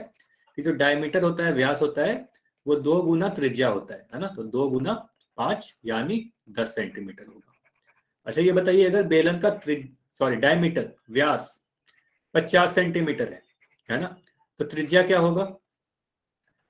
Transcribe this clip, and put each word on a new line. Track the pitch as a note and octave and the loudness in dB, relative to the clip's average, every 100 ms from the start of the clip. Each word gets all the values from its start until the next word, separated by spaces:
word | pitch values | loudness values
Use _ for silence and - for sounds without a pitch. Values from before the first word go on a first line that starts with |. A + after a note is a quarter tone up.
| - _ _ _ _ - | -6 _ _ _ _ -6
कि | |
जो | D3 | -4
diameter | C#3+ C#3+ D3 D3+ F#3 | 0 2 0 -2 0
होता | F3 E3+ | 0 0
है, | E3+ | 0
व्यास | C3+ C3 D3 | 0 0 0
होता | D3 C#3+ | -2 0
है, | E3 B3 - _ _ _ C#3 | -2 -4 -10 _ _ _ -2
वो | D3 | -2
दो | C#3 E3+ | 2 0
गुना | E3 E3 G3 | 2 0 0
त्रिज्या | - C3+ A#2 B2 | -2 -2 0 0
होता | G2+ - | 0 -6
है, | - - | -16 -16
है | B2 | -10
ना, | F#3+ | -10
तो | - | -10
दो | A2 A#2+ C#3 | -6 -4 -2
गुना | B2+ D3 A3+ - _ _ - | -2 -4 -6 -10 _ _ -6
पांच | B2+ G#3 - - | -4 -4 -8 -14
यानी | A2+ A2+ C3+ A3+ A3 _ - | -6 -4 -2 -4 -6 _ -10
दस | G#2+ A2 | -6 -6
centimeter | - G2 G2 F#2+ F#2+ - | -4 -8 -10 -14 -16 -20
होगा। | - _ _ _ _ _ _ _ _ - | -20 _ _ _ _ _ _ _ _ -6
अच्छा, | B2 | 0
ये | F3+ | 2
बताइए, | F3+ F#3 F#3 | 4 4 4
अगर | F#3 G3 | 4 4
बेलन | F3 D#3+ D#3+ E3+ | 4 4 4 2
का | G#3 | 0
त्रि-, | G#3 D3 C#3+ C3 - _ - | -2 -2 -4 -6 -18 _ -2
sorry, | C3 A#2 | -2 2
diameter, | C#3 E3 E3+ D#3+ A2 - - | 2 4 2 0 -6 -10 -6
व्यास | A#2 D3 C#3 - - _ _ _ _ _ _ _ | 0 0 0 -6 -18 _ _ _ _ _ _ _
पचास | E3+ E3+ F3+ F3+ | -2 2 4 4
centimeter | F#3 F3+ E3+ D#3+ - A#2 | 2 0 0 -2 -2 -6
है, | - _ _ _ _ - | -8 _ _ _ _ -6
है | A#2+ | -6
ना, | F3 - _ _ _ - | -6 -10 _ _ _ -8
तो | |
त्रिज्या | D3 D#3 D3 F3 | -6 -6 0 2
क्या | F#3 F3+ | 4 4
होगा? | E3+ E3+ F#3+ F#3+ _ _ _ _ _ _ _ _ _ _ _ | 2 0 -4 -8 _ _ _ _ _ _ _ _ _ _ _